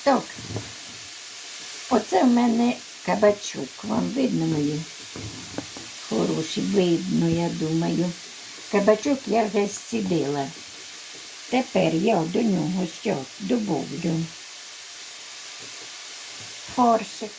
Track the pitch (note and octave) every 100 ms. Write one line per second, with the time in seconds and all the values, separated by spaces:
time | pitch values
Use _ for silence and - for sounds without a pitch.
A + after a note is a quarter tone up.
0 | C#4 B3 - - - G#2 - - - -
1 | - - - - - - - - - B3
2 | - F#4 C4 A#3+ A#3+ A3+ A#3+ B3 - -
3 | - F#3+ G#3 G3+ - - C3+ - G#3 A3
4 | F3+ A3+ B3+ E3+ D#3+ D#3 D3 D3+ D#3+ -
5 | - - G2+ - - - - - - -
6 | - G#3+ A#2 D#3+ D#3+ - F3+ G3 F3+ E3+
7 | F#3 D#3+ E3 E3 E3+ E3+ D#3+ E3 E3+ E3
8 | F3+ F3 - - - - - G3+ G3 G#3+
9 | D4 C#4 - G#3+ G#3+ G#3 G3+ - - A3+
10 | F#3+ E3+ C#3 D3 C3+ - - - - -
11 | - - - - - B3 B3+ F#3+ E3 D#3+
12 | G3+ G#3 E3 F#3+ A#3 F3+ D3+ F#3 F3+ -
13 | A3+ D#3 C3 - G3 A#3+ G#3 D#3 - C#3
14 | F3 E3 E3 - - - - - - -
15 | - - - - - - - - - -
16 | - - - - - - - - B3 A3+
17 | G#3 - G#3+